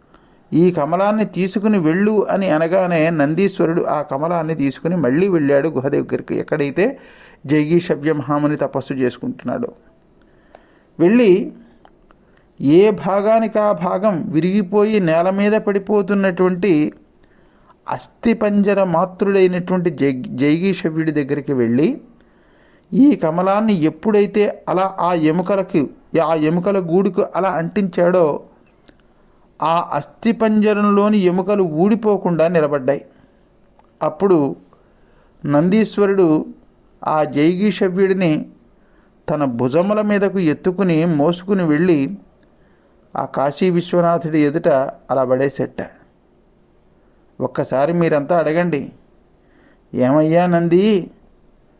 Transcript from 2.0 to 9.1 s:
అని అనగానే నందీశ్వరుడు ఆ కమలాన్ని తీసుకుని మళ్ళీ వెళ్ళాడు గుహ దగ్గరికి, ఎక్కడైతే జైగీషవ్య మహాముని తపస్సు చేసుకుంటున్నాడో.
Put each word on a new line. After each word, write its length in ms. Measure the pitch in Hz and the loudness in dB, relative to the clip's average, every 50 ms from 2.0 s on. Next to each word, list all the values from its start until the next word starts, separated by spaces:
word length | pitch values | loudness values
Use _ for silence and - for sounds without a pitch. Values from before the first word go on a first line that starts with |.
| 202 214 220 202 - - | 2 2 2 0 0 0
అని 200 | 180 190 196 180 | -2 -2 0 0
అనగానే 600 | 151 156 165 165 175 190 185 175 175 160 156 165 | 0 0 0 0 0 0 0 0 0 0 2 0
నందీశ్వరుడు 720 | 170 151 139 143 160 165 196 196 190 - 170 160 165 170 | 2 0 0 0 2 0 0 0 0 0 -2 0 0 0
ఆ 200 | - - 147 151 | 0 -2 -2 -2
కమలాన్ని 540 | 143 - 139 135 156 170 175 170 156 160 160 | -4 -4 -4 -4 -4 -2 -2 -2 -2 -4 -4
తీసుకుని 420 | 151 139 139 131 - - 160 185 175 | -2 -2 -2 -4 -4 -4 -2 -2 0
మళ్ళీ 300 | 139 123 131 160 190 202 | 0 2 2 2 2 2
వెళ్ళాడు 420 | 180 165 143 139 143 139 147 165 | 2 0 2 2 2 2 2 0
గుహ 180 | 147 131 123 143 | -2 -2 -4 -2
దగ్గరికి, 480 | 143 143 131 - 123 120 - - 113 | -2 -2 -2 -2 -6 -6 -6 -4 -6
ఎక్కడైతే 640 | 110 - - 165 156 147 143 131 170 196 262 277 - - - - - - - - _ - | -6 -4 -4 -2 -2 -2 -2 0 0 0 0 -2 -6 -16 -20 -20 -20 -20 -20 -20 _ -4
జైగీషవ్య 680 | 131 151 151 151 151 170 175 170 - 156 - 143 156 156 | 0 0 0 2 2 2 0 2 0 -4 -2 0 -2 -2
మహాముని 420 | 151 127 139 147 147 147 147 151 | -2 -2 -2 -2 0 0 0 -2
తపస్సు 380 | 143 143 127 - 139 127 - 143 | -2 -4 -4 -4 -6 -6 -6 -4
చేసుకుంటున్నాడో. 760 | 131 127 123 | -2 -2 -2